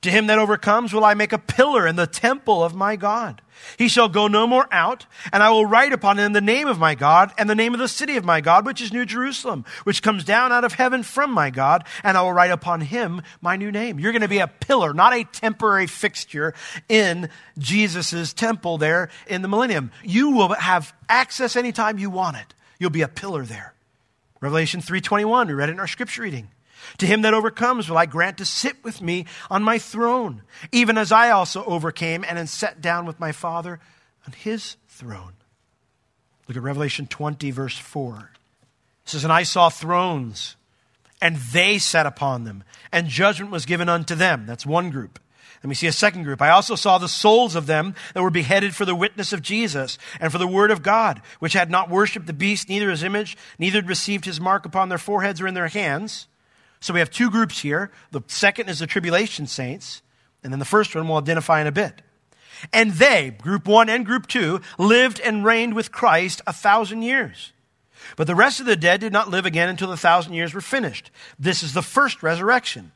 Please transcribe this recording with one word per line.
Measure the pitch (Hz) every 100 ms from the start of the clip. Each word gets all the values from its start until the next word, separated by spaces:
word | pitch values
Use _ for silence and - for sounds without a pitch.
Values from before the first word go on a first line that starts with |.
"To | 185
him | 196 214
that | 214
overcomes | 214 208 - 214 233
will | 208 214
I |
make | 208 208
a | 214
pillar | - - 277 269 170
in | 170
the | 165
temple | - 233 277 254 196
of | 165
my | 175 196 214
God. | 202 220 220 107 _ - - -
He | 240
shall | 240 226
go | 175 208
no | 208 226
more | 254 269
out, | 190 170 254 - - -
and | 196
I | 214
will | 220 214
write | 226 277
upon | 262 196 202
him | 208
the | 208
name | 202 247 294
of | 202
my | 160 139
God | 143 165 196 -
and | 208
the | 214
name | 226
of | 240
the | 254
city | - 285 269
of |
my | 180 160
God, | 151 180 214
which | -
is | 233
New | 233 233
Jerusalem, | 220 254 269 254 160 113 -
which | - 196
comes | 220 208
down | 147 214 254
out | 240
of | 240
heaven | - 254 247
from | 220 - 285
my | 226 143
God, | 127 135 170 156 -
and | 208 190
I |
will | 185
write | 180 180
upon | 175 180 170
him | 147 233 208 175 160 -
my | 175 190
new | 202
name." | 208 233 151
You're | 185
gonna | 226 208
be | 202
a | 180
pillar, | _ - 269 170
not | 147 208
a | 247 226
temporary | - 226 214 220 196 185
fixture | - 208 - - 151 156 156 - 170 _
in | 220 196 175 165 - - -
Jesus's | 131 196 214 170 165 170 165
temple | - 226 226 175 165
there | 151 170 175 - -
in | 185
the | 190
millennium. | 208 254 175 123 -
You | - 190 294
will | 254 190
have | 202 175 180 147 _ -
access | 233 254 - 247 247
anytime | 240 233 214 214
you | 196
want | 185 185 127
it. | - _ _ _
You'll | 175
be | 156
a | 156
pillar | - 196 165 120
there. | 107 - _ _ _ _ _ _ _
Revelation | 139 156 160 180
three | - 180
twenty-one, | - 202 214 247 214
we |
read | 143 147
it |
in | 175
our | 190
scripture | - 247 -
reading. | 226 135 101 _ _ _ - -
"To | 190
him | 214
that | 220
overcomes | 220 220 220 240 254 160
will | 165
I | 170
grant | 156 180 196
to | 196
sit | - 262 285 226
with | 220
me | 170 175 165 - -
on | 190
my | 214 226
throne, | - 214 233 247 220 113 - - -
even | 240 233 220
as | 202
I | 220 240
also | 208 175 185 214
overcame | 170 160 - 165 165 185
and | 170
am | 160
set | - 208 165
down | 165 170 175
with | 156
my | 160
Father | 147 170 170 170 170 _ _ _ _ -
on |
his | - 214 220 - - _
throne." | _ 123 101 92 95 _ _ _ _ _ _ _ _ _ _ _
Look | 123
at |
Revelation | 127 143 147 - 139
twenty, | - 151 147 143
verse | 127 135 -
four. | - 151 127 107 107 _ _ _ _ _ _ _ -
It |
says, | 156 156
"And |
I | 165
saw | 175 190 170
thrones, | - 160 175 180 156 120 104 - - _ _ _ _ _ _
and | 170 160
they | 120 147 185 208
sat | - 160 151
upon | - 139 123 113
them, | 98 - - -
and | 170 170
judgment | 123 196 175 202
was | 180 127
given | 170 170
unto | 170 156 165
them." | 185 147 107
That's | 117 143
one | 165 180
group. | 135 104 - _ _ - -
Then | 135
we | 135
see | 165
a |
second | 151 208 180
group. | 151 135
"I | 143
also | 180 196 214
saw | 208 185
the | 175
souls | - 214 220 247 165
of | 143
them | 156 175 - -
that | 185
were | 185
beheaded | 175 131 196 202
for | 165 196
the | 175
witness | 202 - 196
of | 196
Jesus | 139 208 226 143 131 - - -
and | 160
for | 170
the | 180
word | 190 208
of | 202
God, | 147 220 220 135 - -
which | 165
had | 190 170
not | 180 190
worshipped | 180 202 220 165
the |
beast, | 151 196 208 -
neither | 196 208
his | 165
image, | 180 202 208 - - -
neither | 175 202
had | 180
received | 180 - 202
his | 175 156
mark | 185 196 180
upon | 190 185
their | 175
foreheads | - 202 196 175
or | 190
in | 180
their | 165
hands." | 202 180 139 214 - - _ _ _ _ _
So | -
we | 175
have | 165
two | - 240
groups | 208 220 -
here. | 143 151 196 _ _
The | 143 -
second | - 202 196 202
is | 156
the | 160
tribulation | 202 175 170 214 - 139
saints, | - 123 165 - - _ _ _ _ 135
and |
then | 135
the | 139
first | 208 208 160
one | 165
we'll | 156
identify | 143 165 - 156
in | 151
a |
bit. | 147 202 - _ _ _ _ _ - 156
"And | 226 226
they," | 170 285 220 135
group | 107 156 196 180
one | 214 220
and | 233 214
group | 247 -
two, | 254 165 185 - -
"lived | 196 233 254 202
and | 240 214
reigned | 202 226 233
with | 220 220
Christ | - 233 165 180 - -
a |
thousand | 175 208 214 214 220
years." | 233 269 190 - - _ _ _ _ _ - -
But | 156
the |
rest | 180 262 -
of | 254
the | 196
dead | 170 190
did | 220
not | 202 202
live | 180 180
again | 160 175
until | 180 190
the | 175
thousand | 175 175 165
years | 165 170
were | 175
finished. | - 269 190 107 - _ - -
This | 147 185
is | 160
the | 147
first | - 269 277 -
resurrection. | 160 165 190 247 - 123 87